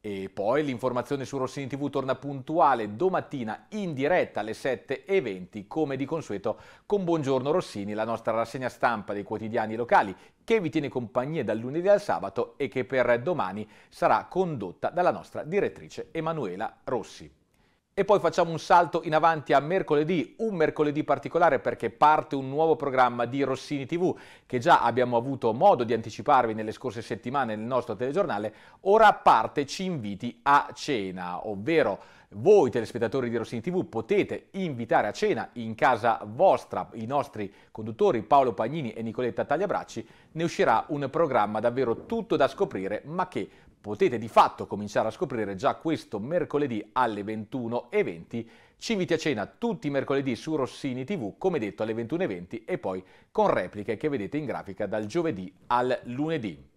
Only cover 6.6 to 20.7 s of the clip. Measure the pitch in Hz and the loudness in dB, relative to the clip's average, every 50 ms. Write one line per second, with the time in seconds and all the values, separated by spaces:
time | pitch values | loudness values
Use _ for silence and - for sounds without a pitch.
6.6 | - - - - _ - 208 202 185 170 170 160 143 135 135 131 123 143 160 185 | -10 -20 -20 -20 _ -2 -2 -2 2 0 0 0 2 2 0 2 2 2 0 0
7.6 | 170 - - 107 98 101 107 107 110 117 113 107 - 120 110 113 113 - - 135 | -2 -4 -8 -8 -6 -6 -4 -4 -2 -2 -2 -2 -2 -2 0 0 -2 -2 -4 -6
8.6 | 127 117 - - - 127 117 104 95 - 101 101 98 - 110 104 110 107 110 117 | -6 -6 -4 0 0 0 0 0 -6 -6 -6 -8 -6 -6 -6 -6 -6 -2 -2 -2
9.6 | 110 110 110 110 120 117 202 185 123 98 92 - - - _ _ _ - 226 220 | -2 -2 -4 -4 0 4 4 4 4 2 -6 -12 -16 -20 _ _ _ 0 0 2
10.6 | 180 151 - 160 143 131 - 131 120 107 _ 123 123 143 160 165 120 104 107 110 | 2 0 -2 -2 -4 -2 -4 -6 -6 -2 _ -2 -2 -2 -4 -4 -2 -2 -2 -2
11.6 | 117 127 143 165 175 202 202 202 - - 101 82 92 98 - 123 113 - - _ | -4 -4 -6 -2 4 4 4 4 4 -2 -2 -2 -2 -6 -4 -4 -4 -4 -4 _
12.6 | 143 127 - 131 120 - 135 131 120 - 120 120 123 160 180 139 98 92 95 107 | -6 -4 -2 -4 -4 0 0 2 4 4 2 2 2 -2 -2 -2 -2 -4 -4 -8
13.6 | 104 - - - - _ - - - 160 120 107 - - - 175 190 175 151 117 | -10 -10 -14 -20 -20 _ -4 0 2 4 4 2 0 -2 -2 -2 -2 0 -2 -6
14.6 | 101 87 82 _ - 120 - 175 180 170 120 87 78 - - 110 - 151 180 202 | -6 -8 -8 _ -6 -2 0 2 2 2 2 0 -8 -10 -10 -10 -8 -2 -2 0
15.6 | 160 107 - - - 78 - - - - _ 165 160 160 165 156 123 92 87 95 | 0 -2 -4 -8 -18 -14 -12 -14 -14 -8 _ -6 -4 -4 -4 -4 -6 -6 -6 -6
16.6 | 110 110 - _ _ - 131 113 92 - - - 82 73 _ _ _ _ _ _ | -8 -8 -10 _ _ -4 -4 -4 -6 -8 -16 -18 -20 -20 _ _ _ _ _ _
17.6 | _ _ _ _ _ _ _ - 190 196 208 175 170 165 - - 175 165 165 156 | _ _ _ _ _ _ _ -2 4 4 4 4 4 2 2 2 0 0 0 -8
18.6 | - - 190 175 175 151 - 165 160 170 151 156 151 165 165 151 131 - 147 - | 2 6 6 6 6 4 0 -4 -2 2 2 4 4 4 2 2 0 2 2 2
19.6 | 110 151 185 190 165 - 156 147 156 156 185 160 117 - - - 226 220 196 170 | 4 2 -2 -2 0 2 2 2 2 2 0 0 -2 -4 -6 -4 -4 -4 2 2
20.6 | 156 147 | 2 2